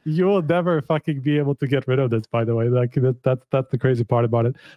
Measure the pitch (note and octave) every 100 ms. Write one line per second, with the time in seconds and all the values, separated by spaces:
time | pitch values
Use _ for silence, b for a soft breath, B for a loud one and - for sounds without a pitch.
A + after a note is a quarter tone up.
0 | D#3+ D#3 F#3 G3 D3+ E3+ F3 D#3+ - D#3
1 | - C#3 C3+ D3 C#3 C#3 C3+ C3+ B2+ C3
2 | C3 A2+ - A#2 A2+ A#2 A#2+ B2 B2 C#3
3 | B2+ A#2+ C3 B2+ - C3+ B2 B2 C3 A#2+
4 | A2+ A#2+ A#2 A#2 A#2 B2+ B